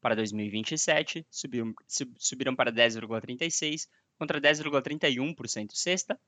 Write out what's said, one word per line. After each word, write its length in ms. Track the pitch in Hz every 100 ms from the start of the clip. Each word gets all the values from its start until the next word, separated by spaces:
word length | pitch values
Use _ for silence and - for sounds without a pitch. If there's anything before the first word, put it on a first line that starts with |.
Para 160 | 120 110
dois 160 | 110
mil 140 | 107 104
e 40 |
vinte 220 | 104 110
e 60 | 156
sete, 480 | - 156 156 165 160
subiram, 440 | - 143 123 113 110 _
sub-, 300 | - 131 120
subiram 380 | - 127 131 127
para 160 | 120
dez 220 | 117 117
vírgula 260 | 113 110 113
trinta 240 | 110 123
e 60 | 165
seis 380 | - 156 156 - _ _ _
contra 220 | 151 151
dez 180 | 147 151
vírgula 220 | 151 143
trinta 280 | 131 151 156
e 120 | 123
um 140 | 139
por 140 | 165 117
cento 280 | - 107 -
sexta. 420 | - 185 - -